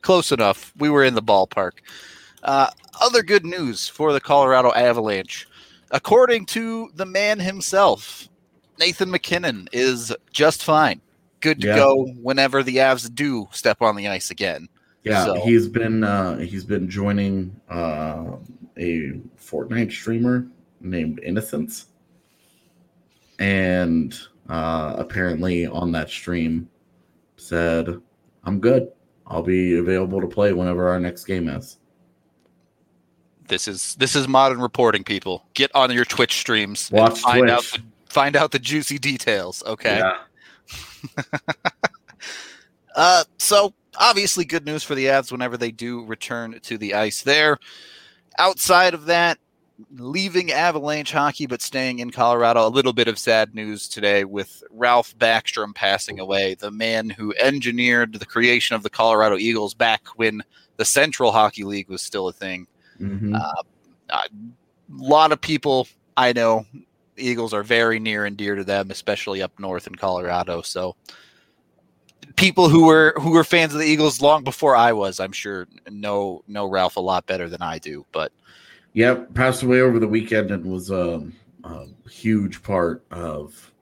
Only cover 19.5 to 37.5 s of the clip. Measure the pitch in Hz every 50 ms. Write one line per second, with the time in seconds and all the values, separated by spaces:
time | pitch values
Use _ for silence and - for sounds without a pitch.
19.5 | - 73 - - 110 117 113 - - - - 113 113 117 120 123 123 123 123 -
20.5 | _ _ _ _ _ _ - 92 92 87 80 78 76 - - - 92 107 110 -
21.5 | - 147 - - - - - _ _ _ _ _ _ _ _ _ _ _ _ _
22.5 | _ _ _ _ _ _ _ _ _ _ _ _ _ _ _ _ _ - 98 98
23.5 | 98 95 95 92 90 90 90 85 82 82 78 - - - - - _ _ _ -
24.5 | 76 82 80 82 80 80 78 76 - - - - - 92 92 90 82 76 87 92
25.5 | 90 87 85 78 - 82 87 87 85 82 76 - - - - - 87 87 82 80
26.5 | 80 82 85 - _ _ _ _ _ _ _ _ _ _ _ _ _ _ - -
27.5 | 85 85 85 85 82 82 80 90 85 - _ _ _ _ _ _ _ _ _ -
28.5 | 101 98 101 117 131 127 117 - - _ _ _ _ _ _ - 80 82 85 90
29.5 | 92 92 92 90 87 85 87 90 95 92 95 90 95 98 92 87 - - 101 101
30.5 | 95 87 90 90 87 87 90 90 90 90 87 87 - - - - 95 92 85 78
31.5 | 69 - - - - _ _ _ _ _ _ _ _ _ _ _ _ _ _ _
32.5 | _ _ _ _ _ _ _ _ _ _ _ _ _ _ _ _ _ _ _ -
33.5 | 104 92 - 107 98 92 - - - - 127 127 - 147 131 127 135 131 135 135
34.5 | 127 120 123 117 - - 123 113 104 - 95 - 107 92 - 95 90 - _ _
35.5 | _ - 135 - - 139 131 127 123 120 120 - - - 123 - - - - -
36.5 | 117 107 104 101 104 - - - 95 107 110 113 113 - - 123 120 123 127 127